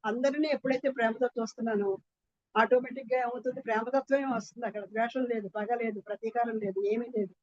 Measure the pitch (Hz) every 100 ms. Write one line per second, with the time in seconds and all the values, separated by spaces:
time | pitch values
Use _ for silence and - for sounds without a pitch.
0 | 220 233 269 294 311 277 269 254 277 262
1 | 226 220 247 - 226 - 226 208 202 190
2 | _ _ _ _ _ 214 226 254 247 254
3 | 233 254 240 247 247 269 240 220 233 269
4 | 269 277 269 233 208 233 226 208 202 214
5 | 233 262 247 226 196 214 208 240 226 214
6 | - 202 226 240 233 226 202 190 202 226
7 | 240 240 190 -